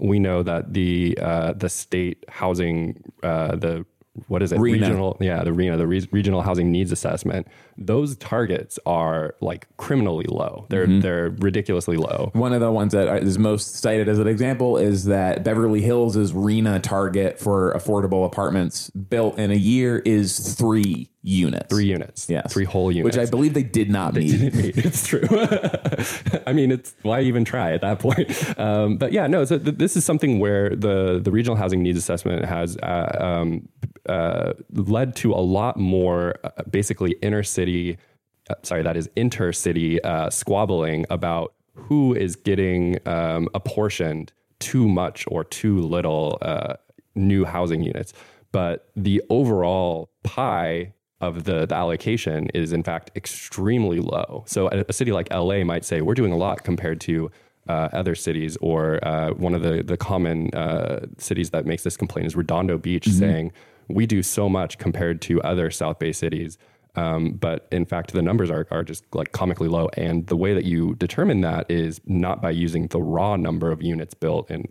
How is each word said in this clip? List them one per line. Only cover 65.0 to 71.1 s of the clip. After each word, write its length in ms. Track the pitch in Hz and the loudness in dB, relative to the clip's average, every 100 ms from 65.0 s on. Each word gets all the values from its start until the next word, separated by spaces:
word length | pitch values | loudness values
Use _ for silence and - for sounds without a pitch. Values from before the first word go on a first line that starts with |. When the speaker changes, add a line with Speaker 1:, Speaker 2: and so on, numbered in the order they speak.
| 85 82 | -2 -2
Speaker 1:
to 200 | - 85 | 0 0
other 280 | - 90 82 | 2 0 0
South 280 | - 78 80 | -2 -4 -2
Bay 140 | 80 | -4
cities." 440 | - 82 82 80 - _ _ _ - | -2 -4 -4 -6 -12 _ _ _ -4
Um, 360 | 82 80 80 | -2 0 -2
but 360 | - 85 80 - | -2 -4 -4 -4
in 140 | 90 | -4
fact, 300 | 82 87 85 | -2 -4 -4
the 80 | 90 | -2
numbers 280 | 85 113 87 | 0 2 0
are, 160 | 78 80 | -2 -4
are 100 | 82 | -4
just, 220 | 78 80 _ | -6 -10 _
like, 160 | 82 78 | -6 -6
comically 380 | - 90 85 82 | -4 -4 -2 -2
low. 200 | 82 80 - | 0 -2 -2
And 300 | 85 85 87 | -2 -2 -2
the 100 | 85 | 0
way 180 | 95 | 0
that 100 | 98 | 0
you 320 | 90 85 85 - | 0 0 0 -2
determine 440 | 92 | -4